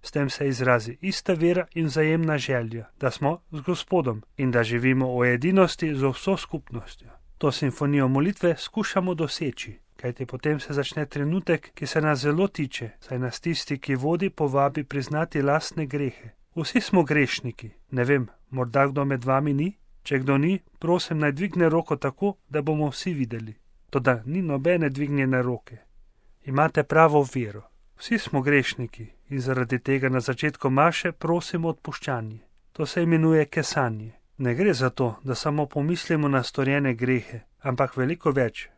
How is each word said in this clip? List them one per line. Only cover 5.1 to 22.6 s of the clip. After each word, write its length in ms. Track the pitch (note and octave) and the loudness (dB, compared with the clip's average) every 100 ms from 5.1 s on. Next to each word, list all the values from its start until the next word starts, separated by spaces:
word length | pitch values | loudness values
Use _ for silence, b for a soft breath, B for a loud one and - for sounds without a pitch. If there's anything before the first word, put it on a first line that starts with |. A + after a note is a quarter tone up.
| B2 | 2
v 160 | B2 | 2
edinosti 600 | B2 D3+ G3 F3+ - D#3+ | 2 4 4 4 2 -4
z 140 | C#3+ C3+ | 0 0
vso 280 | C3 - F#3+ | 0 -2 -2
skupnostjo. 720 | - D#3+ - A#2 - - - - - - | -2 -10 -8 -12 -12 -18 -20 -20 -20 -2
To 140 | D3+ | -2
simfonijo 560 | B2+ C#3+ - C#3+ C#3+ C3 | 0 -2 0 0 2 4
molitve 460 | C3+ D#3+ G3+ F3 D#3+ | 2 2 2 0 0
skušamo 560 | - - G3+ - F#3 | -4 -4 -2 -2 -2
doseči, 640 | E3+ D#3 - D3+ A#2+ - G#2 _ _ | -2 -4 -4 -6 -6 -12 -14 _ _
kajti 300 | B2 B2 B2+ | -8 -8 -10
potem 340 | B2+ D3+ D3+ | -4 -2 -2
se 140 | - | -2
začne 320 | C#3+ C#3 - D3 | -4 -4 -4 -6
trenutek, 640 | D3 C#3+ F3+ - E3 - | -4 -2 -2 0 -2 -2
ki 120 | - C#3 | -10 -4
se 140 | - | 0
nas 180 | D#3 C#3+ | 2 2
zelo 300 | C#3+ D#3 G3 | 2 2 0
tiče, 420 | - C#3 - A2+ - | -2 -6 -6 -12 -14
saj 180 | - B2+ | -8 -6
nas 220 | B2+ - | -4 -4
tisti, 380 | - E3 - C#3 | -4 -4 -4 -6
ki 160 | - | -2
vodi, 360 | C3 C#3 E3 G3 | -2 0 0 -2
povabi 540 | - D3 C3+ C#3 C#3+ | -2 0 2 2 0
priznati 580 | C#3+ C#3+ B2 D3+ E3 D3+ | -6 -6 -4 -2 -2 0
lastne 440 | C#3 D3+ - - D3 | 2 2 0 -6 -4
grehe. 440 | C#3+ C#3 - A2+ _ _ | -4 -4 -6 -20 _ _
Vsi 260 | - D#3 B3+ | -6 0 0
smo 220 | - F#3+ | 2 2
grešniki. 680 | D#3 D3+ C3+ - B2 - A2 - - | 4 2 2 0 -8 -10 -16 -18 -8
Ne 140 | B2+ | -2
vem, 240 | B2 C#3 A#2 - _ | 2 2 0 -10 _
morda 360 | C3 B2 B2+ C#3 | -6 -2 2 2
kdo 180 | C#3 | 2
med 200 | C#3 C3+ | -2 0
vami 300 | B2 C3+ D3 | 2 2 2
ni? 180 | C#3 E3 G3+ - - | 0 0 -4 -18 -18
Če 160 | - C3+ | -2 -2
kdo 200 | C3 C#3 | 2 2
ni, 200 | D3+ F#3+ _ - | 4 0 _ -8
prosim, 400 | D#3+ F3 - D#3 | 0 2 2 0
naj 140 | D3+ | 0
dvigne 360 | C#3 F#3+ F3+ E3 | 0 -2 2 4
roko 280 | E3 E3 D3 | 4 0 -2
tako, 380 | C#3 - G3+ G3 _ | -2 -2 -4 -4 _
da 140 | D3+ | -4